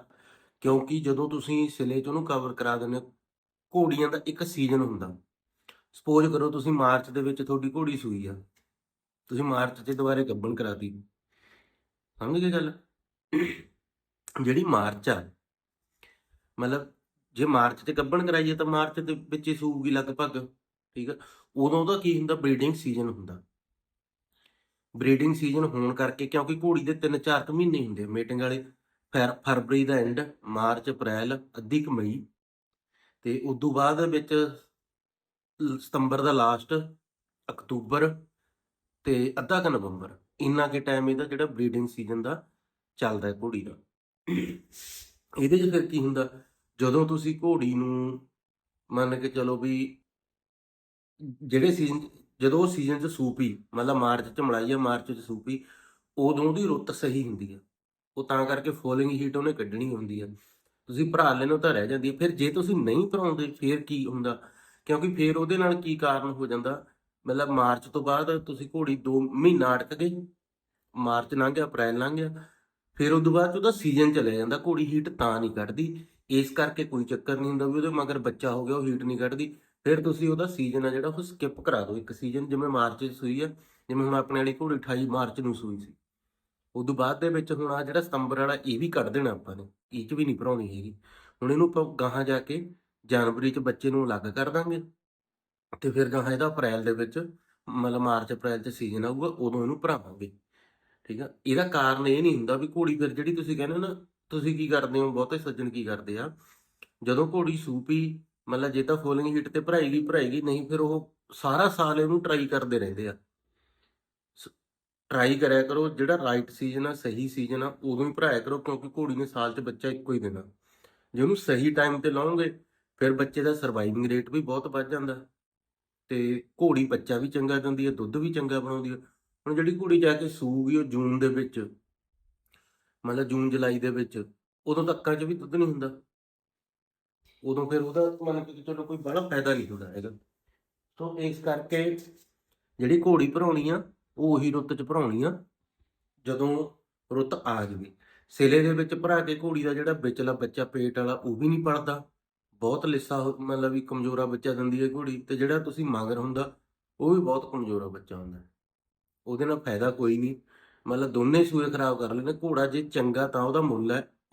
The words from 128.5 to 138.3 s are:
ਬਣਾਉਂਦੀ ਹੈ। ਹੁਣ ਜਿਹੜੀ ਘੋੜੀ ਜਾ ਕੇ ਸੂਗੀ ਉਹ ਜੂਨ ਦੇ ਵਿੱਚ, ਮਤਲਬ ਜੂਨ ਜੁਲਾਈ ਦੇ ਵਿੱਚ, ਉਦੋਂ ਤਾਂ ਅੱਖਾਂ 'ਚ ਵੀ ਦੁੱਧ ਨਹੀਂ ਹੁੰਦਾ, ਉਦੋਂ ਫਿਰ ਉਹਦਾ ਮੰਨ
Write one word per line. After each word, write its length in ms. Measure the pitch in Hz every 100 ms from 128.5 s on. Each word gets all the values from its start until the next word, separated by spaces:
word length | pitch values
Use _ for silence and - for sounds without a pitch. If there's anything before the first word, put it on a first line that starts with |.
| 135
ਬਣਾਉਂਦੀ 300 | 131 131 127
ਹੈ। 60 | 127
ਹੁਣ 580 | - _ _ _ 147
ਜਿਹੜੀ 200 | 151 165 180
ਘੋੜੀ 240 | 185 170
ਜਾ 120 | 165 151
ਕੇ 120 | 160
ਸੂਗੀ 480 | - 127 131 135 151
ਉਹ 80 |
ਜੂਨ 340 | 135 120 127 127
ਦੇ 100 | 131
ਵਿੱਚ, 300 | 131 127 117 104 - _ _ _ _ _ _ _ _ _ _ _ _
ਮਤਲਬ 240 | 120 123 127
ਜੂਨ 220 | 131 131
ਜੁਲਾਈ 280 | 131 127 120
ਦੇ 120 | 127
ਵਿੱਚ, 320 | 123 117 110 101 _ _ _ 151
ਉਦੋਂ 180 | 156
ਤਾਂ 100 | 165
ਅੱਖਾਂ 200 | 165 156
'ਚ 100 | 151
ਵੀ 100 | 156
ਦੁੱਧ 220 | 175 139 170
ਨਹੀਂ 120 | 165
ਹੁੰਦਾ, 220 | 139 131 - _ _ _ _ _ _ _ _ _ _ _ _ _ _
ਉਦੋਂ 260 | 135 135 139
ਫਿਰ 120 | 151
ਉਹਦਾ 340 | 143 160 170 170
ਮੰਨ 220 | 160